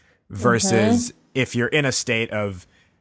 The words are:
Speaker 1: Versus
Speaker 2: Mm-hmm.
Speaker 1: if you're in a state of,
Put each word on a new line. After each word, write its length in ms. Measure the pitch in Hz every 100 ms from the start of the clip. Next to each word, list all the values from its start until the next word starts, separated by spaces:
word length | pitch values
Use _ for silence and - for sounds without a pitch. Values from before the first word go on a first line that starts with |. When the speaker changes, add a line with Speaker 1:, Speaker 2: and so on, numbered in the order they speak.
| _ _ _
Speaker 1:
Versus 800 | 101 120 117 95 113 110 240 -
Speaker 2:
Mm-hmm. 60 | - _
Speaker 1:
if 200 | 135 123
you're 140 | 120 120
in 160 | 151
a 80 | 139
state 380 | 120 - 113 113
of, 340 | 107 104 90 - _ _ _